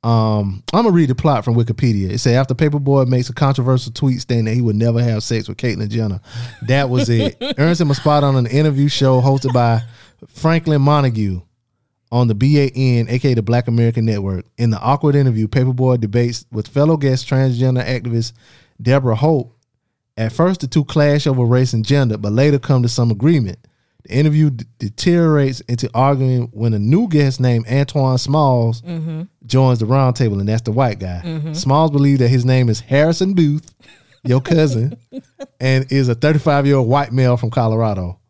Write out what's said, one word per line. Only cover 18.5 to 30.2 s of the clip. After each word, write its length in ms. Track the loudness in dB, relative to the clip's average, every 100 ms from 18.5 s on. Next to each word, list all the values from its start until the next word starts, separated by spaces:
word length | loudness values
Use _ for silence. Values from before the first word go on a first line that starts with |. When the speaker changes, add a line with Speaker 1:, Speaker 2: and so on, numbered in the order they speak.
| _ _ _
Speaker 1:
Deborah 320 | 0 0 2 0
Hope. 380 | 0 0 -4 _ _ _ _ _ _ -6
At 140 | -6
first, 280 | -2 -2 -2
the 40 | -2
two 180 | -2
clash 420 | -2 0 2 2 0
over 160 | 0
race 280 | 2 2 0
and 120 | -2 0
gender, 320 | 0 0 -2
but 140 | -2
later 260 | 2 2 2
come 240 | 0 0
to 60 | 0
some 240 | 0 -2
agreement. 440 | 0 2 2 0 -8 _ _ _ _
The 160 | -6 0
interview 320 | 2 2 0
d-, 140 | 0 -12 _
deteriorates 800 | -10 -4 0 2 2 2 0 -4
into 280 | -6 -6 -4
arguing 540 | 0 0 2 0 0 -4
when 220 | -4 -2
a 40 | 0
new 260 | 2 0 2
guest 320 | 0 0 0
named 280 | 0 0 0
Antoine 500 | -2 -2 0 0 0
Smalls 640 | 0 0 2 2 0 -2
Speaker 2:
Mm-hmm. 400 | -8 -10 -8 -8 -12 _ -4
Speaker 1:
joins 320 | 2 2 2
the 60 | 0
roundtable, 540 | 0 0 0